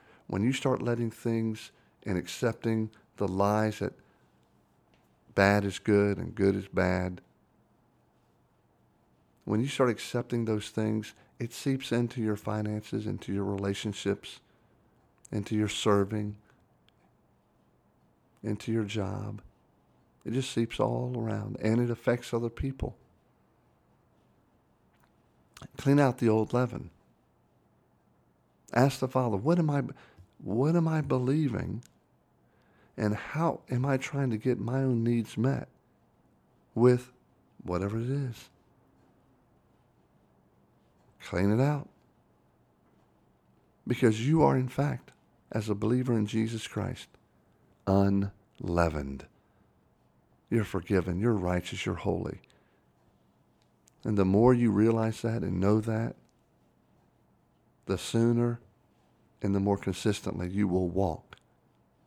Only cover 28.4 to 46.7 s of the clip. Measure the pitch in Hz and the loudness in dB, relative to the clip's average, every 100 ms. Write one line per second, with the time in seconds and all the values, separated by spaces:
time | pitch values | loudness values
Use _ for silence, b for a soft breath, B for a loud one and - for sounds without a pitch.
28.4 | _ _ _ - 135 - 123 131 123 101 | _ _ _ 2 2 2 -2 0 0 0
29.4 | 120 175 156 143 127 - B B B - | 2 2 2 0 -4 -8 B B B -14
30.4 | - 107 143 170 160 160 143 131 127 151 | -4 0 2 2 2 0 0 0 0 0
31.4 | 147 101 87 107 - _ _ _ _ _ | 0 -2 -4 -6 -10 _ _ _ _ _
32.4 | _ b b b b b 107 107 - 151 | _ b b b b b -2 -2 -4 -2
33.4 | 165 - - 123 135 135 - 143 135 110 | -2 -2 -4 -2 0 0 -2 -2 -2 0
34.4 | 127 123 113 131 135 120 117 120 110 - | 0 0 0 0 0 2 2 0 0 0
35.4 | 123 135 - _ _ _ _ _ _ _ | 0 0 -6 _ _ _ _ _ _ _
36.4 | _ _ _ - 123 123 - _ _ _ | _ _ _ 4 6 6 2 _ _ _
37.4 | _ - - 90 98 110 120 139 131 117 | _ -14 -4 -2 -2 -4 -4 -4 -6 -8
38.4 | - _ _ _ _ _ _ _ _ _ | -16 _ _ _ _ _ _ _ _ _
39.4 | _ _ _ _ _ _ _ _ _ _ | _ _ _ _ _ _ _ _ _ _
40.4 | _ _ _ _ _ _ _ _ - 90 | _ _ _ _ _ _ _ _ -6 0
41.4 | 98 110 135 147 - _ _ _ _ _ | 2 4 2 0 -6 _ _ _ _ _
42.4 | _ _ _ _ _ _ _ _ _ _ | _ _ _ _ _ _ _ _ _ _
43.4 | _ _ _ _ - 120 120 110 123 160 | _ _ _ _ -4 2 4 4 2 4
44.4 | 143 135 127 - 143 127 - - _ _ | 4 4 0 -2 -2 -4 -10 -20 _ _
45.4 | - 110 107 104 107 127 127 117 104 110 | -8 -4 -2 0 0 0 2 0 0 0
46.4 | 110 113 - | -2 -4 -8